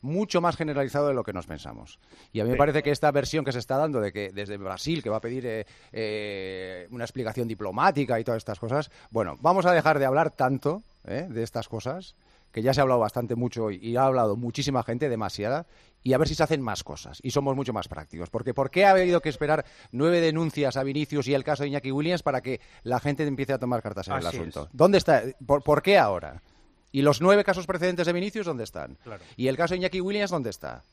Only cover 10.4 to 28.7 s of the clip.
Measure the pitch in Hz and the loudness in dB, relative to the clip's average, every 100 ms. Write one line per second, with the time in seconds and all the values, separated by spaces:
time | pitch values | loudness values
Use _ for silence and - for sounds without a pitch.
10.4 | 131 135 143 180 - _ - 117 180 117 | 0 2 -2 -4 -8 _ -8 -8 -6 -6
11.4 | 113 120 - 113 120 165 190 _ _ _ | -6 -6 -8 -8 -6 -8 -10 _ _ _
12.4 | _ - 117 139 135 123 107 123 120 117 | _ -2 2 4 4 4 2 -2 -4 -2
13.4 | 120 117 110 92 110 117 135 131 113 104 | -2 -2 -4 -4 -4 2 2 4 2 0
14.4 | 120 117 143 135 113 120 147 117 104 - | -4 -4 -2 -2 -2 -2 -2 -2 -4 -4
15.4 | 104 139 170 _ _ _ - 131 156 156 | -2 -2 -6 _ _ _ 0 2 2 2
16.4 | 156 160 123 98 - 73 - 76 131 143 | 0 0 -2 -6 -8 -14 -16 -10 -4 -2
17.4 | 139 135 131 110 - 78 76 82 85 - | 0 -2 -2 -4 -6 -10 -12 -10 -6 -6
18.4 | 98 117 135 - 196 190 180 175 160 143 | -4 -2 -2 4 6 8 6 2 0 -4
19.4 | 147 156 - - - 117 156 175 165 156 | 0 0 -2 -14 -12 0 2 4 4 2
20.4 | 165 147 139 135 135 139 151 147 127 139 | -2 0 0 0 -2 -2 -2 -2 0 0
21.4 | 131 143 143 139 131 135 151 175 - 131 | 0 -2 -2 -4 -2 -2 0 0 0 -2
22.4 | 123 127 - - - 123 147 143 151 135 | -2 -8 -8 -16 -4 -2 0 0 -2 -2
23.4 | 135 135 123 120 107 98 90 - 82 82 | -2 -2 0 -2 -4 -8 -6 -4 -4 -6
24.4 | 82 - 76 127 165 196 - 143 113 131 | -8 -8 -12 4 6 6 6 4 2 -10
25.4 | - 147 135 147 180 196 120 92 78 78 | 0 0 4 2 6 6 6 2 -6 -16
26.4 | _ _ _ _ _ 135 143 143 175 202 | _ _ _ _ _ 2 4 4 6 6
27.4 | 202 185 175 180 180 175 170 175 196 220 | 6 0 -2 -2 -2 0 0 0 -2 -4
28.4 | 180 139 107 | -6 -6 -8